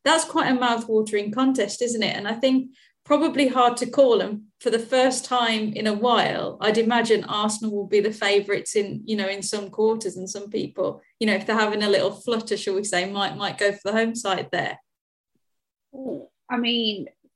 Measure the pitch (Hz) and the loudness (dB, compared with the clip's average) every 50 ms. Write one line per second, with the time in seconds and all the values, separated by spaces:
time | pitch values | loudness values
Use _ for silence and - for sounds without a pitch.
0 | - 277 320 320 311 311 - 320 302 - 262 247 254 240 233 226 226 - 220 220 | 0 2 2 2 2 0 0 0 2 2 2 2 2 0 0 -2 -2 0 0 0
1 | 214 214 214 208 202 214 214 247 262 269 262 247 202 202 - - 240 233 233 220 | 0 0 -2 -2 -2 -2 -2 0 2 2 2 2 0 -2 -2 -2 -2 -2 0 -2
2 | 202 180 - 202 202 208 226 226 - 262 262 262 262 - - _ _ _ _ _ | -2 -2 -2 -4 -4 -6 -2 0 2 4 4 2 2 -2 -8 _ _ _ _ _
3 | _ - 294 294 311 330 - 269 285 254 240 254 247 240 240 - 247 - - - | _ 0 2 2 2 2 2 2 2 2 4 4 4 4 2 0 -4 0 4 4
4 | 277 254 233 196 185 196 220 208 - - _ _ - 247 226 226 233 - 262 262 | 6 6 6 4 2 -2 -6 -10 -12 -16 _ _ -2 -2 0 0 0 0 2 4
5 | 254 269 254 - - - 254 247 240 226 220 220 214 214 214 214 214 214 208 202 | 4 4 2 0 -2 -2 0 0 2 2 0 0 -2 -2 -4 -2 -2 -2 0 0
6 | 220 247 233 208 - - - 85 - - - - - 214 214 226 226 220 240 233 | 2 2 4 4 2 2 0 -4 -4 -6 -6 -2 0 0 2 2 2 2 2 2
7 | 226 226 220 - - - 208 208 214 214 214 - 220 220 208 202 196 185 208 208 | 4 4 2 2 2 -2 -4 -2 -2 -2 -2 -2 -4 -4 -4 -4 -2 0 2 2
8 | 196 214 214 - 214 202 202 202 202 202 202 - - - - 214 208 196 - 143 | 2 2 0 -2 0 2 2 2 2 0 -2 -4 -4 -2 -2 -2 -2 -2 -4 -8
9 | - - 220 208 196 190 196 202 196 - - 208 202 190 - - 214 220 226 220 | -6 -4 -2 -2 -2 -4 -4 -6 -6 -6 -6 -6 -6 -6 -2 0 2 2 2 0
10 | - 190 180 180 185 185 - 202 202 208 214 185 175 143 - - 185 190 196 - | -4 -6 -8 -8 -10 -10 -10 -10 -10 -6 -4 -4 -4 -4 -4 -4 -4 -4 -4 -6
11 | - _ _ - 233 214 202 196 208 - 220 226 214 208 208 214 208 208 196 - | -12 _ _ -2 0 0 0 0 0 0 0 2 2 0 0 0 2 2 4 4
12 | - 196 202 - - - 233 220 220 - 208 196 - 208 190 190 208 208 - 180 | 2 0 -2 -4 -4 -2 -2 -2 -2 -2 -4 -4 -2 -2 -2 -2 -2 -2 -2 -2
13 | 180 190 202 202 202 185 - - 202 190 - - 208 202 202 202 - 196 214 220 | -2 -2 -2 -4 -4 -4 -4 -4 -6 -6 -2 0 0 0 0 0 -2 -2 0 2
14 | 226 226 226 233 - 202 190 180 - - - - - 98 95 - _ _ _ _ | 2 0 -2 -2 -2 -2 -2 -2 -2 -2 -2 -2 -2 -2 -6 -10 _ _ _ _
15 | _ _ _ _ _ _ _ _ _ _ _ _ _ _ _ _ _ _ - 262 | _ _ _ _ _ _ _ _ _ _ _ _ _ _ _ _ _ _ -16 -12
16 | 269 254 180 - - - _ _ _ - 247 240 240 233 240 233 226 220 208 190 | -10 -8 -8 -10 -12 -16 _ _ _ -4 -2 -2 0 2 2 2 0 0 -2 -4
17 | 147 - - _ _ _ _ | -6 -12 -14 _ _ _ _